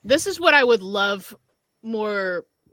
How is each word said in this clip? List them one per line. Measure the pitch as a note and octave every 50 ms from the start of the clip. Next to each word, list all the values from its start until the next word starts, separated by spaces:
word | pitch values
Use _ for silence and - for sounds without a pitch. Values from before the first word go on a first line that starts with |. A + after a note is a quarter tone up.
| -
this | G3+ C4+ E4 - G4
is | F4+ E4
what | E4+ E4 D4
I | C#4+ C4
would | B3 A#3 G#3 F#3
love | F#3+ G3+ G3+ G3 G3+ G3+ G3 F#3+ - - - _ _ _ _ _ _ _ _
more | - A3+ A3+ G#3+ G#3+ G#3+ G#3 G3+ F#3+ F#3 F3+ E3+ - _ _ _ _ _